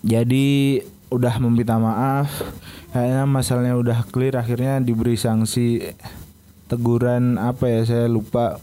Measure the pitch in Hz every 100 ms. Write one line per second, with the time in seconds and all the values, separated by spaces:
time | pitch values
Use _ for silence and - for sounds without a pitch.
0 | 107 113 120 131 139 139 139 131 - -
1 | - 127 123 113 123 117 113 113 113 113
2 | 135 139 143 - - - - - - 127
3 | 123 131 139 135 123 123 123 123 120 117
4 | 110 127 131 127 117 120 131 135 123 113
5 | 117 117 117 110 113 - 120 117 - -
6 | - - - - - - - 120 117 120
7 | 123 123 123 120 117 127 127 113 113 120
8 | 117 113 107 120 117 -